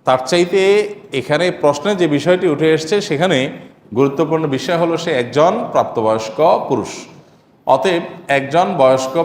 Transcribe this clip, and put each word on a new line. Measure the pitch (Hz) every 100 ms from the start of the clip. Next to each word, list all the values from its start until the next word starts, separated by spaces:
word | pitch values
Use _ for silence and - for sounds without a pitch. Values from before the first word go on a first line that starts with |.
| 139
তার | 131 -
চাইতে | 175 175 196 190 208 208 - -
এখানে | 135 117 151 180
প্রশ্নে | - 147 139 202 196
যে | 165
বিষয়টি | 143 170 180 180
উঠে | 139 156
এসছে | 156 156 208
সেখানে | 196 147 185 135 139 - - - _ 107
গুরুত্বপূর্ণ | 139 139 156 160 156
বিষয় | 131 - 170
হলো | 170 165
সে | 170
একজন | 131 120 143 170 226 -
প্রাপ্তবয়স্ক | 139 113 120 110 110 - - 165 214 -
পুরুষ। | 123 87 - - - - _ _ _ -
অতএব | 135 190 170 - - -
একজন | 139 131 160 196 170
বয়স্ক | 131 131 - 170